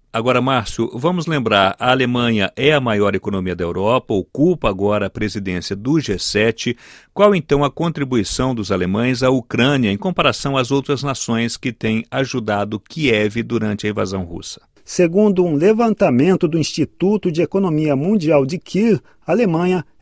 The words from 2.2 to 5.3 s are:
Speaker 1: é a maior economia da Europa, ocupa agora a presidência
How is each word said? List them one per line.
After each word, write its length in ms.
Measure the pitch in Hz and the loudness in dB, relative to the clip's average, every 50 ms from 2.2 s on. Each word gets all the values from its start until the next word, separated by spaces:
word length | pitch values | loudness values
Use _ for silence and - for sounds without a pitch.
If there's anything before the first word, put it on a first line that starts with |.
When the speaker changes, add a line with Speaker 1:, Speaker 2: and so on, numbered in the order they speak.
| 120 120 113 107 98 92 - | 0 2 2 2 0 -2 -2
Speaker 1:
é 160 | - 131 143 | 0 2 2
a 80 | 156 143 | 2 2
maior 340 | 127 120 107 104 101 101 98 | 2 0 0 2 2 2 0
economia 420 | 95 - 104 101 95 92 92 87 | -2 -2 -4 -4 -4 -2 -4 -4
da 80 | 85 90 | -4 -4
Europa, 520 | 85 87 92 95 104 123 127 - - 120 | -4 -4 -2 0 0 0 0 0 -2 -2
ocupa 520 | 98 90 - - 123 147 180 175 147 - 113 | -4 -4 -4 -2 0 0 0 0 0 -2 -2
agora 380 | 101 92 98 101 104 104 101 | -2 0 0 0 0 0 -2
a 40 | 95 | -4
presidência 640 | - - 107 107 | -4 -4 -6 -6